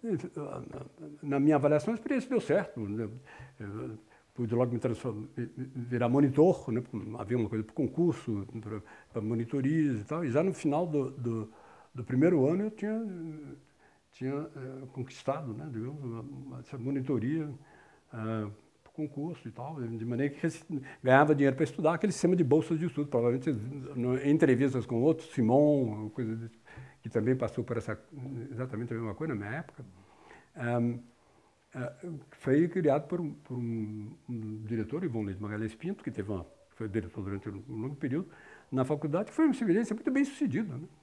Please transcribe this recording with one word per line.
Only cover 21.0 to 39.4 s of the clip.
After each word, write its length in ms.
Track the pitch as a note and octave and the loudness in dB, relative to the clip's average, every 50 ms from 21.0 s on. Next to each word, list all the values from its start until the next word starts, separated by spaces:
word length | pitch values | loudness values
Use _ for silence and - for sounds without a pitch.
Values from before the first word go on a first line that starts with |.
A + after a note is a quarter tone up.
| - | 4
ganhava 320 | B2+ B2+ C3+ C#3+ D3+ D#3 | 8 8 10 10 8 8
dinheiro 180 | C#3 C#3+ C3+ C3 | 6 6 4 6
para 120 | C3+ D#3+ | 4 0
estudar, 300 | C#3+ - - E3+ D#3 E3+ | -2 0 2 2 2 2
aquele 180 | E3 - G#3 F3 | 4 2 0 0
sistema 200 | - - F3 F#3 | 2 4 4 6
de 100 | F3 E3 | 6 6
bolsas 340 | B2 C#3 D#3+ D#3 - E3+ D3+ | 6 6 6 6 2 0 0
de 60 | E3+ | 0
estudo, 240 | F3 - - D3 C#3+ | -2 -2 -2 -4 0
provavelmente 420 | - A#2+ A#2 A#2+ A#2+ C3+ C3 E3 | 2 4 4 4 2 2 0 0
no, 680 | C#3 A2 G#2 B2 C#3 C#3 B2+ - C#3+ C3 A#2+ B2 B2+ | -2 -2 -4 -8 -8 -10 -10 -8 -4 -2 0 2 2
em 140 | B2+ C#3 C#3+ | 2 4 4
entrevistas 540 | D3 D#3 E3 C#3 B2+ A#2 C#3 C3+ C3 B2+ A2 | 6 6 8 6 6 6 4 2 2 0 -2
com 160 | - B2 A2+ | 0 2 4
outros, 280 | B2 D#3 D#3+ D#3 - - - | 4 4 4 2 -2 -6 0
Simon, 760 | C#3 A#2 A2 B2 C#3 D3 D3+ D3 C#3 B2+ A2 G#2+ G#2+ G#2+ G#2+ | 2 4 6 8 8 8 6 6 4 2 0 -2 -4 -8 -8
coisa 220 | - - B2 A2 A2 | -6 -6 -4 -4 -4
desse, 220 | A2+ A2+ A2+ - - _ - - - B2+ - - _ | -6 -8 -12 -14 -18 _ -20 -18 -18 -18 -18 -20 _
que 80 | _ A2 | _ -2
também 260 | - A#2+ G#2+ B2 C3 | -2 0 2 2 2
passou 260 | C3 B2 G#2+ - - | 2 0 -2 -2 -4
por 140 | A#2+ - A#2+ | -6 -4 -4
essa, 240 | A#2 - - G#2+ - - _ - C#3 B2+ C3+ C3+ B2 A#2 C#3 | -6 -4 -6 -8 -8 -10 _ -16 -14 -12 -10 -10 -10 -10 -8
exatamente 420 | C3 A2+ C3 C3 - G#2 A#2+ A2+ A#2 | -8 -8 -8 -6 -6 -6 -6 -4 -4
a 20 | |
mesma 180 | A2+ A2+ G#2+ G2 | -4 -4 -6 -6
coisa 200 | - D3+ D#3+ C3+ | -6 -4 -4 -4
na 40 | G#2 G2+ | -4 -6
minha 140 | G2+ A2+ D3+ | -6 -8 -8
época. 260 | E3+ - - - A#2+ G2 F#2+ - - _ - - - - - - - _ _ | -10 -12 -14 -18 -18 -18 -18 -20 -20 _ -20 -20 -20 -20 -20 -20 -20 _ _
Ahm, 440 | D#3+ B2 A#2+ A#2+ A#2+ A#2 A#2+ A#2+ B2 - - _ _ _ _ _ _ _ _ _ _ _ _ - | -6 -2 0 2 2 2 0 0 -4 -10 -16 _ _ _ _ _ _ _ _ _ _ _ _ -10
ah, 200 | C3 B2+ - - - - F3 E3 C#3 - - | -8 -8 -8 -10 -10 -12 -10 -10 -12 -14 -18
foi 380 | - - - C#3 C3 D3 E3+ F3 | -20 -8 0 2 4 4 4 4
criado 360 | F3 F#3+ E3 D3 C3+ D3+ D3+ | 2 2 4 4 4 2 0
por 140 | - F3+ F3 | -2 -4 -4
um, 140 | E3+ D3 C#3+ | -4 -4 -8
por 240 | - - - C3 | -10 -12 -10 -6
um, 580 | B2 A#2+ A#2 A2+ A2+ G#2+ G#2+ G#2+ G#2+ G#2 G#2+ - - _ - | -4 -4 -4 -2 -4 -4 -6 -6 -10 -10 -12 -14 -16 _ -10
um 340 | B2 A2+ A2 G#2+ G#2+ G#2+ A2 | -8 -8 -6 -8 -8 -8 -6
diretor, 400 | G#2+ A#2 A2+ G#2+ G#2+ C3 E3 F#3+ | -4 -2 -2 -2 -2 -4 -4 -4
Ivon 200 | E3+ A#2 A2+ G#2+ | -2 -2 -2 -4
Leite 180 | G2 F#2+ F#2+ | -4 -4 -6
Magalhães 340 | G#2+ G#2 G#2+ G#2 A2+ G#2+ - | -6 -6 -4 -4 -4 -6 -6
Pinto, 260 | - - F3+ G3+ - | -6 -6 -6 -6 -6
que 80 | - - | -8 -8
teve 220 | G#2+ - G2+ G2+ | -6 -6 -4 -4
uma, 140 | G#2 F#2 D#2+ - - _ _ _ | -4 -6 -6 -10 -18 _ _ _
foi 180 | _ - A2+ | _ -10 -8
diretor 340 | G#2+ F#2+ A2 G#2 F2+ - - | -4 -2 -4 -4 -4 -8 -8
durante 280 | G2 G2 G2 G2 - A2 | -6 -6 -6 -6 -8 -8
um 140 | G2 G2 G#2+ | -10 -10 -12
longo 280 | C3 B2+ A2 A2 C3+ D3 | -10 -8 -6 -6 -6 -6
período 320 | C#3+ - C#3 B2 D#3+ F#3 - - - - - - - - _ | -4 -4 -2 -2 -2 -4 -6 -12 -20 -20 -20 -20 -20 -12 _
na 140 | - C3 C3+ | 0 0 2
faculdade, 400 | C3 D3+ D3 - D#3 C#3+ F3 A3 | 2 0 -2 -2 -2 -2 -2 -2
que 100 | - - | -2 2
foi 80 | - | 4